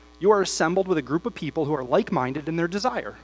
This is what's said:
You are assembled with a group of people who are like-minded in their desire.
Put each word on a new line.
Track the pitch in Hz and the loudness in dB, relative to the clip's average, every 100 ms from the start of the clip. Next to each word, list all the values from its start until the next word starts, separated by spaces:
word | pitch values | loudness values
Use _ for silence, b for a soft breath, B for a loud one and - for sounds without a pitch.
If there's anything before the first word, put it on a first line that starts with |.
| B B | B B
You | 185 | 4
are | 202 | 4
assembled | 180 - 165 185 190 | 2 0 2 2 2
with | 160 | 0
a | |
group | 123 160 233 | 0 -2 -4
of | - | -6
people | 156 165 143 | -6 -2 -2
who | 147 | -2
are | |
like-minded | 123 165 - 151 127 143 156 | 0 0 2 0 -2 -4 -4
in | 165 | -2
their | 170 | -2
desire. | 202 247 233 107 - | -2 -4 -4 -6 -12